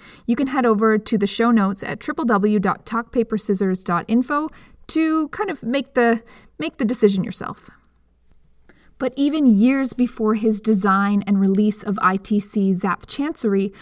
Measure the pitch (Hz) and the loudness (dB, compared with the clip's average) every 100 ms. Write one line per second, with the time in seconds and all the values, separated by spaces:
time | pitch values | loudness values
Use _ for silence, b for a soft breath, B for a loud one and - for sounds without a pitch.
0 | B B - 240 262 269 233 208 220 214 | B B -4 -2 -2 0 0 2 2 0
1 | 214 214 202 - 233 226 196 202 - - | 0 -2 -2 0 2 4 2 -2 -8 -8
2 | - 302 247 202 214 208 185 - - 233 | -8 -4 0 2 2 2 0 -4 -6 -6
3 | 233 247 226 214 - 190 190 190 - 175 | -4 -2 -2 -2 -2 -2 -2 -2 -4 -4
4 | - 233 254 294 311 b b - - 311 | 0 0 0 -4 -6 b b -18 -6 -2
5 | 320 311 302 - 403 302 226 277 - 254 | 0 0 -4 -6 -6 -6 -4 -4 -2 2
6 | 233 226 b b b - 311 - 220 254 | 2 2 b b b -10 -8 -4 -4 2
7 | 208 190 - - - - - - _ _ | 2 2 -4 -8 -12 -14 -20 -20 _ _
8 | _ _ _ _ _ _ - b b - | _ _ _ _ _ _ -20 b b -8
9 | 262 277 285 311 262 196 247 269 262 - | -6 -2 0 4 4 6 4 2 0 -2
10 | 247 - 214 214 220 208 220 208 202 196 | -4 0 -2 0 0 0 0 2 2 2
11 | 202 202 202 196 196 196 214 208 202 196 | 2 0 0 2 2 2 2 2 0 2
12 | 185 190 - 208 - 214 190 185 190 - | 0 0 0 -2 0 0 2 2 -2 -4
13 | - - 294 - 214 196 196 B | -6 -6 -4 -2 0 0 0 B